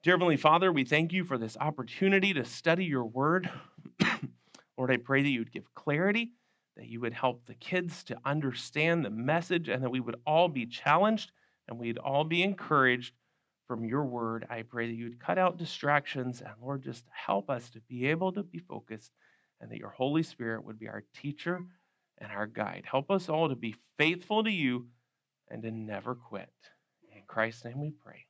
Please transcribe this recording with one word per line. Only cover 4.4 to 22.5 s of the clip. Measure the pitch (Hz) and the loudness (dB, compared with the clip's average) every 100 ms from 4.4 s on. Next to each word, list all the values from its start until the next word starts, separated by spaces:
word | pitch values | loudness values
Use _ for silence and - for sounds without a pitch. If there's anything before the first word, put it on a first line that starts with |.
| _ - _ - | _ -20 _ -4
Lord, | 127 | 2
I | 123 | 2
pray | 120 135 | 4 2
that | 143 | 4
you | 127 | 2
would | 113 | -2
give | - - | -8 -14
clarity, | - - 147 190 214 233 _ _ _ _ - | -8 -2 2 2 0 -2 _ _ _ _ -20
that | 117 | -12
you | 117 | -6
would | 120 | -6
help | 117 131 123 - | 0 -2 -2 -12
the | - | -18
kids | - 185 175 151 - | -4 -2 -2 -10 -10
to | 117 139 | -6 -2
understand | 147 139 123 - 147 160 170 | 0 -2 -4 -6 0 2 2
the | 117 | 0
message, | 107 127 165 170 175 156 | -2 0 0 2 -2 0
and | 123 | -2
that | 131 | 0
we | 127 | -2
would | 120 113 | -4 -6
all | - 156 175 | 2 4 4
be | 135 117 | 2 -6
challenged | - 151 156 208 220 - _ _ _ - | -2 4 6 6 2 -4 _ _ _ -12
and | 117 | -6
we'd | 120 120 | -4 -4
all | - 139 | 0 2
be | 156 170 | 2 2
encouraged | 190 196 - 151 131 123 123 _ _ _ _ _ _ | 2 -2 2 6 6 4 -2 _ _ _ _ _ _
from | 117 113 | -6 -2
your | 131 143 | 0 0
word. | 120 113 113 - | -2 -2 -4 -6
I | 120 | -10
pray | 113 120 117 | -8 -6 -4
that | |
you | 117 117 | -4 -8
would | 120 | -8
cut | - 180 | -2 2
out | 185 175 | 2 0
distractions, | 165 - 143 147 - 139 127 123 | -8 -2 2 2 2 -4 -4 -6
and | - 107 | -12 -12
Lord, | 123 139 | -8 -6
just | 131 120 _ | -8 -12 _
help | - - 196 196 | -12 -2 -2 0
us | 127 120 | -6 -6
to | 113 _ | -20 _
be | 123 131 | -2 0
able | 160 185 | 0 0
to | 190 | -2
be | 180 170 | -8 -12
focused, | - - - 110 - _ _ _ _ _ | -12 -14 -10 -14 -14 _ _ _ _ _
and | 117 | -14
that | 113 | -12
your | - | -12
Holy | - 127 156 | -2 2 2
Spirit | 160 - 117 113 | 0 -4 -4 -4
would | 110 107 | -8 -12
be | 110 | -10
our | 107 - - | -12 -14 -10
teacher | 143 - 170 180 180 _ _ _ _ _ | -10 -6 -4 -4 -8 _ _ _ _ _
and | 107 | -10
our | 101 | -6
guide. | 107 | -6